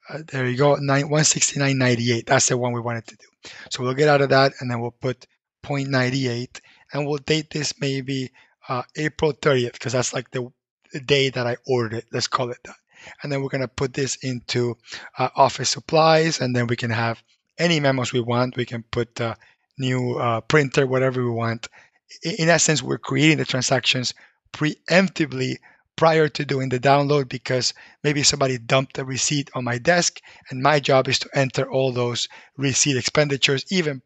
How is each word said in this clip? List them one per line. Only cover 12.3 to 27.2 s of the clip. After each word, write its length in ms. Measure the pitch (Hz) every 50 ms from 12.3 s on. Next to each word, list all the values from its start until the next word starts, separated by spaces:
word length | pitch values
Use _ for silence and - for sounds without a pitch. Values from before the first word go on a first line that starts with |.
| - - 131 120
it 60 | 123 - _
that. 120 | - - _ _ _ _ - - - - _
And 80 | - 147
then 120 | 143 139
we're 80 | 135 135
gonna 180 | 139 139 131 123
put 260 | _ - 143 131 127
this 220 | - 139 123 - - -
into, 540 | 131 127 120 - - - 123 120 120 113 _ _ - - - - - _ -
uh, 120 | 131 127 _
office 340 | - 139 123 - - 131 -
supplies, 720 | - 123 - - - 156 156 160 160 156 160 165 151 -
and 160 | 135 127 123
then 120 | 120 120 117
we 100 | 120 -
can 140 | - 117
have 300 | 110 113 117 117 113 - _ _ _ _ _ _ _ -
any 240 | 160 175 170 151
memos 320 | 143 139 135 131 120 - -
we 80 | 127
want. 340 | 117 120 120 120 127 127 123
We 100 | 131 120
can 180 | - 127 117 113
put, 360 | _ - 123 117 - _ -
uh, 160 | 120 113 110 _ _ _ _ _ _ _ _ -
new, 400 | 131 131 127 127 127 123 123 151
uh, 220 | 135 120 117 113
printer, 480 | - _ - 156 143 131 - 151 139 127
whatever 340 | 131 131 131 131 127 127
we 100 | 123 120
want. 360 | 117 113 117 113 113 117 - - _ - - _ _ _ _ _ - - -
I-, 100 | 165 165 -
in 80 | 160 165
essence, 340 | 170 156 - - 156 131
we're 160 | 127 131 139 127
creating 420 | - - 139 135 143 160 156 135
the 60 | 131
transactions 680 | - - 131 120 - 135 127 117 - - 127 123 - - _ - _ _ _ _ _ -
preemptively 1040 | - 151 151 - _ _ - 165 180 196 185 - - 165 139 127 131 131 127 127 - _ - _ _ _ _ _ -
prior 320 | 160 165 160 160 156 151
to 160 | - - 147
doing 240 | 135 143 135 131 131
the 100 | 127 127
download, 480 | 120 139 139 143 143 139 147 147